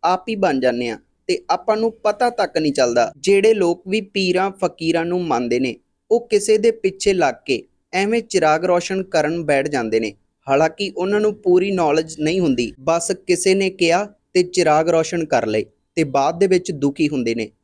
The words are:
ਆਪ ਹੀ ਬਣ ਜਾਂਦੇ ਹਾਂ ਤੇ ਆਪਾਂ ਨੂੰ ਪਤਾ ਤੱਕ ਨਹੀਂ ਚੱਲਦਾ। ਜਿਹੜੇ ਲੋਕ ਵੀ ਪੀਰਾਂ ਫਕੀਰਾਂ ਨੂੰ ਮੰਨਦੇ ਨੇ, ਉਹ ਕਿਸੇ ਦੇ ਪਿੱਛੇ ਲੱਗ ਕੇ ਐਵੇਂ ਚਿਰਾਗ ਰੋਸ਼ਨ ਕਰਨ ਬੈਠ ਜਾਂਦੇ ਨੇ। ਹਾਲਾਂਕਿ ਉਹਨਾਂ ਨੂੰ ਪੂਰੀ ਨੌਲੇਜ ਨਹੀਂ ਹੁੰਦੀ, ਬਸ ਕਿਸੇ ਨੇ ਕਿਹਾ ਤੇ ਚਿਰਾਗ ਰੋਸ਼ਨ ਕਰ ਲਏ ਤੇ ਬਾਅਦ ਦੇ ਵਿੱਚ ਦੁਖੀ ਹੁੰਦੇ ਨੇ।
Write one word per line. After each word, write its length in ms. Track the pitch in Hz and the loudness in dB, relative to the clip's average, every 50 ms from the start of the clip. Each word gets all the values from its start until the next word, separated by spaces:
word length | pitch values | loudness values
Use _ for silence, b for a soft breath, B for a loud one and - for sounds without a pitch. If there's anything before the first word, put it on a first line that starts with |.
| - | 0
ਆਪ 240 | 165 185 185 - - | 0 -2 0 -2 -6
ਹੀ 80 | 226 | -4
ਬਣ 240 | 196 190 180 143 131 | 0 0 0 0 2
ਜਾਂਦੇ 280 | 127 127 120 120 123 117 | 0 0 0 0 -4 -6
ਹਾਂ 100 | 113 104 _ _ _ _ _ | -6 -8 _ _ _ _ _
ਤੇ 180 | - 180 - - _ | -4 -4 -4 -2 _
ਆਪਾਂ 260 | 170 175 - - 214 | -4 -2 0 -2 0
ਨੂੰ 160 | 214 220 226 220 | 0 0 -2 -4
ਪਤਾ 380 | - _ 214 208 208 254 240 | -2 _ -2 0 0 -2 -2
ਤੱਕ 280 | 233 - 202 175 - 165 | 0 -2 -4 -2 -2 -2
ਨਹੀਂ 140 | 156 151 139 | -2 0 2
ਚੱਲਦਾ। 400 | - 131 123 120 123 117 107 - | 2 2 2 2 2 0 0 -2
ਜਿਹੜੇ 380 | 135 131 190 196 196 196 220 226 | -6 0 2 2 4 4 4 4
ਲੋਕ 280 | 208 185 170 170 175 _ 190 | 4 2 0 0 -2 _ -4
ਵੀ 120 | 185 220 | -4 -4
ਪੀਰਾਂ 500 | 202 196 _ 202 190 180 175 185 190 196 | -4 -4 _ -2 -2 0 0 0 -2 -2
ਫਕੀਰਾਂ 540 | 190 196 - 170 - _ 165 160 165 170 165 | -4 -4 -4 -4 -4 _ -4 -2 -2 0 -2
ਨੂੰ 200 | 170 175 180 180 | -2 -2 -4 -2
ਮੰਨਦੇ 360 | 165 135 120 123 120 123 123 | -2 -2 -2 0 -2 -2 0
ਨੇ, 160 | 131 127 110 - _ _ _ _ _ _ | -2 -2 -4 -8 _ _ _ _ _ _
ਉਹ 180 | 220 240 240 - | -2 -2 0 0
ਕਿਸੇ 300 | - 202 202 - 220 214 | -2 -2 2 2 2 4
ਦੇ 120 | 208 233 | 4 2
ਪਿੱਛੇ 420 | 220 - - 190 190 190 - 202 196 | 0 2 -2 -4 -4 0 -2 0 0
ਲੱਗ 220 | 185 160 139 120 - _ | 2 0 0 0 -4 _
ਕੇ 160 | - 131 117 - _ _ _ _ _ - | -4 -4 -4 -4 _ _ _ _ _ -4
ਐਵੇਂ 300 | 185 196 202 226 233 220 | -2 -2 0 0 -2 -4
ਚਿਰਾਗ 420 | 226 - 185 160 156 151 160 175 | _ -2 2 2 2 2 2 2
ਰੋਸ਼ਨ 380 | 180 180 175 175 - 190 190 190 | 2 0 0 0 -2 -6 -6 -6
ਕਰਨ 420 | 190 - 165 147 147 165 170 165 | -2 0 0 0 0 -2 -4 -2
ਬੈਠ 240 | 147 147 139 135 147 | 0 0 0 0 -2
ਜਾਂਦੇ 320 | 143 135 117 110 110 113 | -4 -4 -4 -2 -2 -2
ਨੇ। 140 | 113 107 101 _ _ _ _ _ _ - | -2 -4 -8 _ _ _ _ _ _ 0
ਹਾਲਾਂਕਿ 440 | 135 139 160 160 160 _ 202 190 196 | 2 2 2 0 0 _ -8 -6 -4
ਉਹਨਾਂ 240 | - 185 190 202 208 | -4 -4 -2 0 0
ਨੂੰ 140 | 214 214 208 | 0 0 -2
ਪੂਰੀ 360 | 214 - 185 180 185 190 202 | -2 0 2 2 2 2 0
ਨੌਲੇਜ 460 | 196 185 170 151 147 160 160 160 - - | 0 0 0 2 2 0 -2 -4 -8 -4
ਨਹੀਂ 200 | 151 156 170 190 | -2 -2 0 0
ਹੁੰਦੀ, 320 | 180 156 131 123 123 110 - - | 0 0 0 0 -2 -4 -6 -6
ਬਸ 320 | 131 147 165 170 165 - 190 180 _ | -2 -2 -2 0 0 -4 -6 -6 _
ਕਿਸੇ 280 | - 180 170 - 196 185 | -2 -2 0 2 2 2
ਨੇ 160 | 196 196 190 | 2 0 -2
ਕਿਹਾ 440 | 190 - 175 165 160 180 208 202 - _ _ _ _ | -2 0 2 2 2 2 0 -4 -10 _ _ _ _
ਤੇ 80 | 185 180 | 0 0
ਚਿਰਾਗ 460 | 180 - 185 175 160 151 156 160 165 | 0 0 0 2 4 4 2 2 2
ਰੋਸ਼ਨ 360 | 165 160 160 160 - 170 160 | 2 2 0 0 -4 -6 -4
ਕਰ 220 | 151 - 123 113 | 0 0 0 0
ਲਏ 180 | 110 107 110 104 _ _ _ _ _ _ | 0 -2 -2 -4 _ _ _ _ _ _
ਤੇ 100 | - 160 | -4 -2
ਬਾਅਦ 340 | 139 131 139 135 147 170 170 | 0 0 0 0 0 0 0
ਦੇ 80 | 196 | 0
ਵਿੱਚ 260 | 190 185 180 185 - 175 | 2 2 0 0 -2 -8
ਦੁਖੀ 360 | 143 135 143 139 - 160 143 | -2 -2 -4 0 0 -2 -2
ਹੁੰਦੇ 260 | 151 135 120 117 117 | -2 -2 -2 -2 -4
ਨੇ। 160 | 117 110 - _ _ | -4 -6 -8 _ _